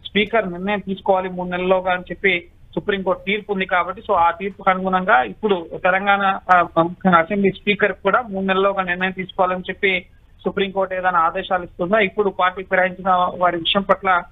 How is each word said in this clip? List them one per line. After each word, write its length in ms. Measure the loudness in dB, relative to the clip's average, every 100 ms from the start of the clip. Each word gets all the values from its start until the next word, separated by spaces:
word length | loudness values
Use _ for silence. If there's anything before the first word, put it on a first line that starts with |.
| -4
స్పీకర్ 460 | -2 0 0 -2
నిర్ణయం 260 | -6 -4 -4
తీసుకోవాలి 500 | -4 -6 0 0 0
మూడు 200 | -6 -6
నెలల్లోగా 440 | -4 0 0 2
అని 100 | -4
చెప్పి 460 | -4 -2 0 0 -4 _ -10
సుప్రీంకోర్టు 500 | -8 -4 -2 -2 -4
తీర్పు 280 | -2 -6 -4
ఉంది 140 | -4 0
కాబట్టి, 360 | 0 -2 -6 -2
so 40 |
ఆ 160 | 2 2
తీర్పుకు 400 | 0 -8 -2 0
అనుగుణంగా 520 | 0 0 0 2 2
ఇప్పుడు 440 | 2 -4 0 0 -2 -2
తెలంగాణ, 540 | 0 0 2 2 2 -2 4
ఆ, 120 | 4 4 2
ముఖ్యంగా 360 | 0 0 4 4
అసెంబ్లీ 320 | 4 2 0
స్పీకర్ 420 | 0 -2 0 0
కూడా 280 | 0 0 0
మూడు 240 | -2 -4 0
నెలల్లోగా 360 | 2 2 0
నిర్ణయం 280 | -4 -2 -4
తీసుకోవాలని 520 | -4 -8 0 0 0 -6
చెప్పి 380 | -2 0 -2 -6 -20 _ -8
సుప్రీంకోర్టు 500 | -6 -2 -2 -2 -2
ఏదైనా 240 | 0 0 2
ఆదేశాలు 460 | 0 -2 -4 -4
ఇస్తుందా? 340 | -4 -6 0 2
ఇప్పుడు 320 | 0 0 -2
పార్టీ 320 | 0 -2 -2
ఫిరాయించిన 680 | -2 0 0 -2 0 2 0 0
వారి 180 | 0 0
విషయం 260 | 0 -2
పట్ల 400 | 0 0 2 0 -2